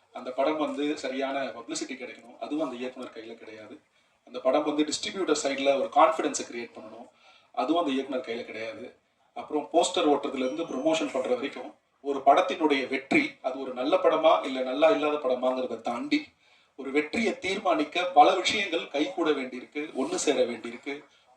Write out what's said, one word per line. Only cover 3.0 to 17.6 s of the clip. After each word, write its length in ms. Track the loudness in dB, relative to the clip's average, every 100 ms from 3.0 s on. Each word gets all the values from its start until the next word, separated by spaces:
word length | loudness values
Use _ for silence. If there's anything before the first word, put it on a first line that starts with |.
| -14
கையில 220 | -12 -14 -16
கிடையாது. 400 | -16 -18 -18 -20 _ _ _ _ -14
அந்த 120 | -4
படம் 240 | 0 2
வந்து 200 | 2 0
டிஸ்ட்ரிபியூட்டர் 560 | 0 0 -6 -4 0 2
சைடுல 360 | 0 0 2 2
ஒரு 100 | 2
கான்ஃபிடன்ஸை 520 | 6 6 6 -2 -2 -8
கிரியேட் 300 | -8 -10 -12
பண்ணணும், 320 | -18 -18 -20 _ _ -20 _
அதுவும் 300 | -4 0 2
அந்த 120 | 2
இயக்குனர் 320 | 0 -2 -4 -4
கையில 200 | -6 -6
கிடையாது. 400 | -8 -10 -10 -14 -18 _ _ _ -14
அப்புறம் 320 | -4 -4 2
போஸ்டர் 360 | 2 2 2 4
ஓட்டுறதுல 380 | 4 0 -2 -4
இருந்து 180 | -2
ப்ரமோஷன் 480 | -6 -2 0 2 0
பண்ற 240 | -2 0 -2
வரைக்கும் 340 | -2 -8 -14 -16 _ _
ஒரு 160 | -6 0
படத்தினுடைய 680 | 6 6 4 2 2 2 0
வெற்றி, 500 | -4 2 2 2 -4
அது 180 | -6 -6
ஒரு 140 | -8
நல்ல 220 | -4 0 4
படமா 500 | 4 6 6 6 2
இல்ல 180 | -4
நல்லா 260 | -2 4 4
இல்லாத 260 | 6 2 0
படமாங்கிறத 680 | 0 0 0 0 -4 -6
தாண்டி 380 | -4 -4 -2 -2 -4 _ _ _ _ -14
ஒரு 120 | -2
வெற்றியை 480 | -2 0 0 0 -2
தீர்மானிக்க 640 | -4 -2